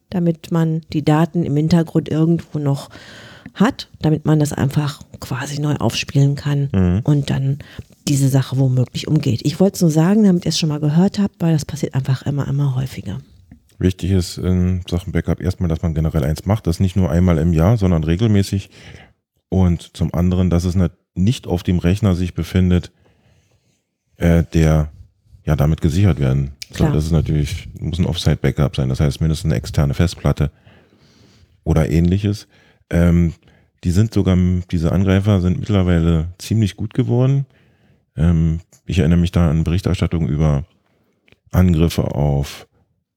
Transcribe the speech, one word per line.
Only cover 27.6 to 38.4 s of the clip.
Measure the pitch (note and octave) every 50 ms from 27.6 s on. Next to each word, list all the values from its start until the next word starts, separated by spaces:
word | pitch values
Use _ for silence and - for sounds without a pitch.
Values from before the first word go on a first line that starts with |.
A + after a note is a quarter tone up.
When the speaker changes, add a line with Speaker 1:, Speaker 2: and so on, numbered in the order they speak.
| - - - -
Speaker 2:
muss | - D#2 E2+ F2
ein | F2+
Offsite-Backup | C2+ D#2+ - - E2 D2 - - C2+ - - C#2+ B1+ -
sein, | - C2 C2
das | C2 -
heißt | D#2+ C#2+ - -
mindestens | D#2+ D#2+ D#2 D2+ - D#2+
eine | B1+
externe | A1+ - - - D#2+ D2+ C#2 -
Festplatte | - E2+ E2+ - - - D2 C#2 - D2 C#2+ - _ _ - - - _ _ _ _ _ _ _ _ _ _ _ _ _ _ _ _ _
oder | D#2+ D#2 D#2+ D#2 G1+
ähnliches. | C#2+ E2+ E2+ F2 F#2 G2+ G#2 G2+ G#2 - - _ _ _ _ _ _ _ _ _
Ähm, | - E2+ E2+ E2+ E2+ F2 E2+ D#2+ - - _ _ _ _ _ _ _ _
die | - F2+
sind | E2 G2 A2+ A2 -
sogar, | G2+ F2+ F#2+ F2+ F2+ F2+ F2+ F2+ F2 F2 -
diese | F2+ E2+ E2 D#2+
Angreifer | - F2+ G2 F#2+ F#2+ G2 G2 G#2+ G2+ F#2
sind | F2 F2+ E2+ -
mittlerweile | G2+ - G#2 F#2+ F2+ F2+ F2 E2 E2 E2+ E2 D#2+ D#2+ F2 - -
ziemlich | - - G2+ A2+ G#2+ F#2 -
gut | - G#2 G#2+ -
geworden. | - A#2+ A2+ A#2+ B2 B2+ C3 C#3 C#3 C3+ - _ _ _ _ _ _ _ _ _ _ _ _ _
Ähm, | - D#2 F2 E2 D#2+